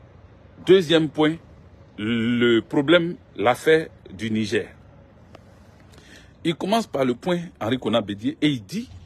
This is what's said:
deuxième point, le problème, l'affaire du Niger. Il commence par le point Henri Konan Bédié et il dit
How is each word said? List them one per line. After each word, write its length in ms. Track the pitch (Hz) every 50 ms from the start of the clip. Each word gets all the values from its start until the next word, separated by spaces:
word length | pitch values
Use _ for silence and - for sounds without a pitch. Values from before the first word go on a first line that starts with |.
| - - - - - - - - - - - - -
deuxième 440 | - 185 196 175 151 170 160 160 143
point, 260 | - 151 151 151 160 165 - - - - - - - - - - - -
le 640 | 104 110 117 117 113 120 120 117 120 117 113 113
problème, 560 | 110 - - 151 139 139 170 175 170 175 175 - - - -
l'affaire 520 | - 98 120 123 - - 156 160 160 160 - - - - -
du 180 | 98 92 107 113
Niger. 380 | 110 110 110 98 110 101 - - - - - - - - - - - - - - - - - - - - - - - - - - - - - - - - - - - - -
Il 100 | 165 160
commence 320 | - - 180 214 233 214
par 180 | - - 139 135
le 100 | 123 123
point 260 | 120 - 185 175 175 170 175 - -
Henri 180 | 107 107 123 127
Konan 240 | - 113 107 117
Bédié 360 | 110 98 104 101 107 135 156 -
et 80 | - 151
il 160 | 143 120 98
dit 240 | 92 - 220 240 - - - -